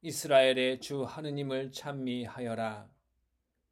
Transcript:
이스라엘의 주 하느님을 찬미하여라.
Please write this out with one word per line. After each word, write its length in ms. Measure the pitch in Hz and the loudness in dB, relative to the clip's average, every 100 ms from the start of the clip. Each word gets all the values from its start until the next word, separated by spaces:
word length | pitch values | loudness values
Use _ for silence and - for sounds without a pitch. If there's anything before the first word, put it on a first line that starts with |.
이스라엘의 800 | 170 139 151 139 131 127 127 127 | -8 -8 6 8 8 6 2 0
주 240 | - 143 | -4 -6
하느님을 640 | 127 - 151 143 139 131 135 | -6 -6 -8 -4 -2 -4 -4
찬미하여라. 1200 | 131 151 139 131 123 117 - 120 113 110 107 104 _ _ _ _ _ _ _ _ | -8 -10 -6 -4 -4 -6 -8 -6 -4 -4 -6 -14 _ _ _ _ _ _ _ _